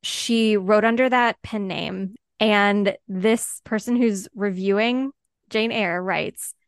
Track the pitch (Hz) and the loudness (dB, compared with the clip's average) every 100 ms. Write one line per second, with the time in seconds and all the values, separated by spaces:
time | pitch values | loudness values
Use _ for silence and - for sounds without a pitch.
0 | - - - 226 220 208 185 214 220 233 | -8 -8 0 2 4 2 4 4 4 2
1 | 262 247 240 220 - 214 196 156 - 190 | 2 2 2 -2 -8 -6 -6 -6 -6 -6
2 | 190 214 _ _ 214 208 202 202 202 - | -8 -10 _ _ 2 4 4 2 0 -2
3 | - 190 202 226 - - - 220 240 247 | -8 -2 2 0 -2 -12 -6 -6 -2 2
4 | 233 196 214 208 202 185 190 196 226 247 | 2 0 -8 -4 -4 -2 0 2 2 0
5 | 269 - _ _ _ 220 226 226 196 175 | -4 -8 _ _ _ -2 -2 -2 -2 -2
6 | 185 175 - - - - | -2 -2 -4 -8 -16 -16